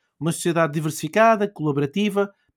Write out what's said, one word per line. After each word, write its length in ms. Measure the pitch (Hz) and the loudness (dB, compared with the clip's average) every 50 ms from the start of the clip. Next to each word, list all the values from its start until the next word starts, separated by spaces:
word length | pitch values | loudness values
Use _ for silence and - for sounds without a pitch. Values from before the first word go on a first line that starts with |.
| _ _ _ - | _ _ _ -6
Uma 120 | 139 165 | -4 -4
sociedade 420 | 165 - - 175 160 165 165 160 143 | -4 -2 -2 0 0 2 0 0 0
diversificada, 720 | 165 151 156 151 - - 151 - 214 220 226 226 208 208 | -2 -4 -4 -4 -6 -6 -2 2 4 4 4 4 2 0
colaborativa, 880 | 202 - - 151 156 139 143 147 139 - 196 208 208 185 202 202 202 - _ _ _ _ | -4 -4 -4 -2 -2 0 0 -2 -2 0 0 0 0 2 0 -2 -2 -4 _ _ _ _